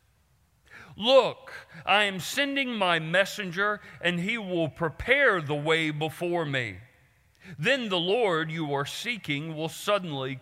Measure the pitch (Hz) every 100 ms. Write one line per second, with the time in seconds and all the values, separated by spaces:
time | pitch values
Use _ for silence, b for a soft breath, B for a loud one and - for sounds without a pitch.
0 | _ _ _ _ _ _ _ B B 156
1 | 214 269 202 123 - - - 165 135 196
2 | 208 190 - - 277 277 262 226 185 165
3 | 160 180 190 - 190 165 208 208 B B
4 | 170 175 180 233 196 180 160 - 165 156
5 | - 269 269 190 147 147 147 160 160 151
6 | 156 - 175 175 156 139 117 92 110 _
7 | _ _ _ _ 190 165 165 269 226 185
8 | 170 214 220 160 160 160 151 139 139 -
9 | 226 233 - 143 160 156 160 156 - 208
10 | 180 143 131 131